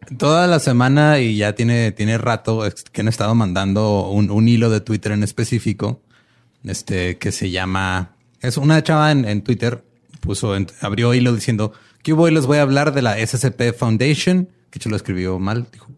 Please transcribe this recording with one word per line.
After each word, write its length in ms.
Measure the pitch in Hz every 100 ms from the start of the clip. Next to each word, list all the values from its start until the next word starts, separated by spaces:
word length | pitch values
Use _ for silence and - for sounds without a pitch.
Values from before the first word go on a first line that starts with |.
| - 127
toda 280 | 151 165 180
la 120 | 165
semana 580 | 143 123 127 143 151 147
y 180 | 117 104
ya 180 | 104
tiene, 380 | 104 117 120 113
tiene 240 | - 107 113
rato 480 | 120 113 - 113 104
es-, 180 | -
que 160 | - -
han 60 | 107
estado 260 | - 104
mandando 720 | 117 98 92 98 104 107 101 92
un, 220 | 101 104
un 180 | 104 113
hilo 220 | 117 117
de 100 | 107
Twitter 320 | - 104 107
en 100 | 104
específico, 760 | 104 - 113 117 113 101 104 127 _ _ _ _ _ _
este, 540 | - - - 92 90 -
que 140 | 101
se 180 | - 95
llama, 680 | 92 92 95 95 92 90 _ _ -
es 160 | 123 143
una 260 | 147 160
chava 280 | 156 156 151
en, 120 | 143
en 180 | 107 104
Twitter, 420 | - 117 117 123 _ _ _ -
puso, 360 | - 98 110 98
en, 120 | 92 -
abrió 320 | 101 101 120
hilo 200 | 123 123
diciendo, 380 | 113 - 107 107 - _ _
"¿Qué 100 | 156
hubo? 100 | 156
Hoy 80 | 170
les 140 | 156 131
voy 120 | 147
a 40 |
hablar 300 | 139 139 151
de 80 | 135
la 160 | 120 104
S 180 | 113 120
C 120 | 131
P 220 | - 120
Foundation", 760 | - 117 110 139 147 185 180 180 _ _
que 80 | -
hecho 100 | 110
lo 60 |
escribió 460 | 107 - 90 92 92
mal, 260 | 95 120 120
dijo, 160 | - -